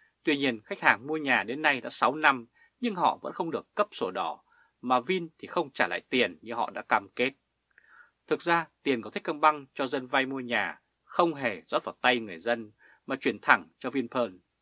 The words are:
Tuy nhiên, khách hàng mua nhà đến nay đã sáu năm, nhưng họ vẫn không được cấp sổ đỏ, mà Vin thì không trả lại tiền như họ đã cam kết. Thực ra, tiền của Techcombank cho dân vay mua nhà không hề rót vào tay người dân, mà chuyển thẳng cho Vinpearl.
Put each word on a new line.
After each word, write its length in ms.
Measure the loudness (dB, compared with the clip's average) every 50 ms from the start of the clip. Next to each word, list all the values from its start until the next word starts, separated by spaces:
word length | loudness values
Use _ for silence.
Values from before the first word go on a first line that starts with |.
| _ _ _ _ -2
Tuy 120 | -2 0
nhiên, 240 | 0 2 0 -2 -2
khách 200 | -6 -12 -6 2
hàng 260 | 4 4 4 4 2
mua 100 | -4 -4
nhà 260 | -2 0 2 2 2 2
đến 200 | 0 -4 0 2
nay 180 | 0 0 0
đã 100 | -2 -8
sáu 240 | -2 2 2 2 4
năm, 320 | 4 4 4 4 2 -2 -12 _ _ _ _ _ -6
nhưng 140 | -4 -4 -2
họ 240 | 2 2 2 2 0 -4
vẫn 100 | -8 -6
không 180 | -6 -6 -4
được 240 | -4 -6 -8 _ -2
cấp 140 | -2 -2 -2 -2
sổ 180 | -6 -6 -4
đỏ, 340 | -4 -4 -4 -4 -6 -8 _ _ _ _ _ _ _ _
mà 200 | -2 0 0 2
Vin 280 | 2 0 -2 -2 -2 -6 _ _
thì 100 | -12 -6
không 220 | -4 -4 -4 -2
trả 160 | -2 -2 -2 0
lại 120 | -2 -6 -6 -2
tiền 300 | 0 0 0 0 -2 -8 -12
như 120 | -10 -6
họ 160 | -4 -4 -4
đã 120 | -4 -6 -2
cam 260 | 0 0 0 0 -2 -4
kết. 160 | -2 -2 -2 -4 _ _ _ _ _ _ _ _ _ _ _ -20 -20 -20 _ _ _ _
Thực 160 | -4 -2 -2 2
ra, 260 | 2 2 2 0 -2 _ _ -2
tiền 200 | 0 0 0 -2
của 80 | -6
Techcombank 580 | -10 -8 -6 -6 -2 2 4 4 4 2 -2 -10 -6
cho 120 | -4 -4
dân 200 | -2 -2 -4 -4
vay 200 | 0 0 0 2
mua 140 | 0 -2 -6
nhà 400 | -4 -2 0 0 0 -2 -4 -10 _ _ _ _ _
không 300 | -6 0 2 2 2 2
hề 280 | 0 -2 -2 -2 -4 -6
rót 180 | -2 -2 -2 -2
vào 100 | -4 -6 _
tay 200 | 2 2 2 2
người 180 | 0 -6 -10 -6
dân, 340 | -2 -2 -2 -2 -4 -10 -16 _ _ -20 _ _ _
mà 100 | -8 -6
chuyển 220 | -2 -2 -2 -2 0 4
thẳng 260 | 4 4 4 2 -4 _ -10
cho 120 | -8 -6
Vinpearl. 440 | -2 -2 -4 -2 -2 -2 -2 -2 -4 -12 _ _ _ _